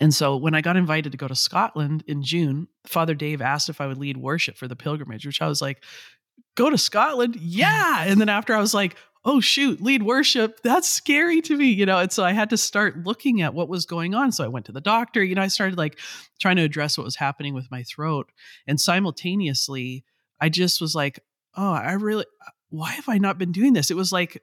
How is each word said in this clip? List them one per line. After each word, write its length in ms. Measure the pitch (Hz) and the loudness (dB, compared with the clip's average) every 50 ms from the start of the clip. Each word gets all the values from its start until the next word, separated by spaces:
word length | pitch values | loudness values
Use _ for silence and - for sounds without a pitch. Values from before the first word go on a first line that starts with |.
And 120 | 147 156 143 | 4 4 6
so 240 | - 151 139 139 131 | 6 2 2 2 2
when 180 | 139 160 156 | 0 2 2
I 60 | 156 | 2
got 160 | 151 170 175 185 | 2 2 2 2
invited 340 | 180 156 156 156 151 147 | 2 2 0 -2 -2 -4
to 60 | 139 135 | -8 -8
go 100 | 143 131 | -8 -6
to 80 | 131 | -4
Scotland 720 | 123 - - - 185 214 - - 156 151 143 156 151 - - | -2 -2 -2 0 0 -2 -2 -2 -2 -2 -2 -2 -4 -4 -4
in 160 | 151 143 139 | -6 -4 -4
June, 460 | 131 160 170 170 143 135 147 170 - _ _ _ | -2 0 0 2 0 0 -2 -6 -10 _ _ _
Father 280 | - - 170 165 165 156 | -4 -2 0 0 0 0
Dave 280 | 139 151 147 151 139 | -2 -2 -4 -4 -2
asked 260 | 117 131 139 147 - - | -2 -2 0 -2 -2 -4
if 140 | 156 - | -6 -6
I 60 | 143 139 | -6 -6
would 100 | 135 131 | -6 -6
lead 180 | 143 143 135 | -6 -8 -8
worship 400 | 131 127 131 156 165 - 156 - | -6 -4 -4 -2 -2 -2 -4 -6
for 100 | - 131 | -10 -12
the 100 | 123 127 - | -12 -10 -8
pilgrimage, 480 | - 147 147 151 147 - 110 107 - | -6 -4 -4 -4 -6 -10 -12 -12 -10
which 160 | 143 139 - | -8 -4 -2
I 60 | 160 156 | -2 0
was 120 | 147 143 | -2 -2
like, 220 | 147 139 135 - - - - - - - _ _ _ _ _ _ _ _ - | -2 -4 -6 -8 -14 -20 -20 -20 -20 -20 _ _ _ _ _ _ _ _ -2
"Go 140 | - 240 302 | 0 2 2
to 80 | 294 196 | 4 2
Scotland? 580 | - - - 208 233 302 294 247 240 240 233 | 0 0 2 2 2 2 2 0 0 0 -2
Yeah." 720 | 233 160 170 170 202 302 392 440 440 392 330 285 196 160 | -4 -6 -4 0 2 2 2 4 2 2 2 2 0 2
And 160 | 190 196 202 | 4 4 4
then 80 | 220 208 | 6 4
after 260 | 208 208 214 - 226 | 2 0 0 0 2
I 60 | 214 | 2
was 120 | 202 214 - | 2 2 2
like, 220 | 202 202 180 - - - _ _ _ - | 0 0 0 -4 -8 -20 _ _ _ 0
"Oh 160 | 226 285 269 | 2 4 4
shoot, 400 | 208 - - - 277 269 175 - | 4 4 2 2 2 0 0 0
lead 220 | 196 240 277 254 208 | 0 2 2 2 2
worship. 580 | 208 247 269 294 - - 254 220 220 226 - - | 2 2 2 4 2 4 2 2 0 -2 -2 0
That's 240 | 240 254 359 - - | 2 2 2 2 2
scary 540 | - - - - 285 294 330 349 330 320 | -2 -2 0 2 2 4 4 4 2 2
to 160 | 320 - 311 285 | 2 2 2 4
me," 140 | 294 262 220 | 4 4 4
you 120 | 190 202 | 4 4
know? 140 | 190 190 180 | 4 4 2
And 140 | 180 190 - | 2 0 0
so 100 | - 190 | 0 2
I 80 | 175 | 2
had 180 | 190 214 214 214 | 2 2 2 2
to 60 | 233 208 | 0 0
start 460 | - - - 202 208 190 127 156 165 | 0 0 0 0 0 0 0 -4 -6
looking 380 | 185 240 - - 285 240 208 | -6 -6 -2 0 0 2 2
at 120 | 165 143 110 | 2 0 0
what 140 | 160 175 143 | -2 -4 -4
was 180 | 180 180 170 | -4 -6 -6
going 300 | - 175 170 165 175 196 | -6 -6 -6 -4 -2 0
on. 160 | 233 277 262 | 0 2 0
So 140 | - - 147 | 0 0 -4
I 20 | 110 | -4
went 180 | 123 127 107 - | -6 -8 -10 -10
to 40 | |
the 80 | 104 135 | -12 -6
doctor, 420 | 151 202 214 226 240 - - 226 | -2 0 0 0 0 0 0 0
you 140 | 196 185 180 | 0 2 2
know, 60 | 196 | 0
I 60 | 190 190 | 0 0
started, 300 | - - 208 190 185 175 | 0 0 -2 -2 0 -2
like, 220 | 156 151 - - - - - - - _ _ - | -2 -4 -4 -8 -16 -16 -16 -18 -20 _ _ -2
trying 160 | - 190 180 | 0 2 4
to 80 | 180 165 | 4 2
address 340 | 151 147 156 147 147 - - | 2 0 -2 -2 -2 -2 -4
what 60 | - | -6
was 140 | - 127 - | -8 -6 -4
happening 360 | 147 139 143 - 143 143 139 | -4 -4 -4 -4 -8 -8 -8
with 160 | 131 131 - | -8 -10 -10
my 140 | 131 127 120 | -12 -12 -12
throat. 480 | - - - 151 160 156 139 127 _ _ _ - - - - - - | -12 -10 -6 -4 -4 -4 -4 -6 _ _ _ -20 -20 -20 -14 -6 -4
And 120 | 147 139 | -2 0
simultaneously, 1300 | - - 175 185 196 175 139 - - 180 185 208 196 151 135 - - - 135 135 123 127 127 131 - _ _ _ _ _ _ - | 2 2 2 2 0 -2 -4 -4 -6 -4 -2 -2 -2 -2 -2 -4 -4 -6 -6 -8 -8 -8 -8 -10 -14 _ _ _ _ _ _ -2
I 80 | 151 160 | -2 0
just 320 | 156 175 180 175 - - | 2 2 2 2 0 0
was 160 | 170 156 160 | -2 -4 -2
like, 240 | 160 143 139 135 - _ _ _ _ _ _ - | -2 -2 -2 -4 -8 _ _ _ _ _ _ -8
"Oh, 180 | 185 196 196 170 | -4 -2 -2 -2
I 180 | 139 104 143 | -2 -2 -2
really, 340 | 180 196 214 214 214 214 - - _ _ - - - _ _ - | -4 -2 -2 -2 -2 -2 -4 -8 _ _ -20 -20 -20 _ _ -14
why 220 | 156 156 160 - | -12 -10 -8 -8
have 180 | 240 277 - - | -8 -8 -4 0
I 80 | 226 196 | 0 2
not 200 | 202 196 190 185 | 2 2 0 -2
been 140 | 185 175 | -4 -4
doing 220 | 170 190 226 277 247 | 0 2 4 4 4
this?" 180 | 170 143 - | 4 2 0
It 60 | - 175 | 0 -2
was 160 | 190 175 190 | -2 0 0
like, 280 | 180 175 165 - - | 0 -2 -2 -6 -14